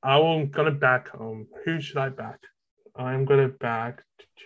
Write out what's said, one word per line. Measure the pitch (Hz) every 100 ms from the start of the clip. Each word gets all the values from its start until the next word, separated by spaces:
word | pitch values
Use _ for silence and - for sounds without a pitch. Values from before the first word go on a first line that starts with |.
I | 131 143
will | 165 160
gonna | 143 151 151
back, | 143 131 127 - -
um, | 113 110 110 -
who | 165 165
should | 143 139
I | 135
back? | 135 113 - - _ _ _ _
I'm | - 127 135
gonna | 135 139 135
back | 139 120 113 117 - _ _ _ _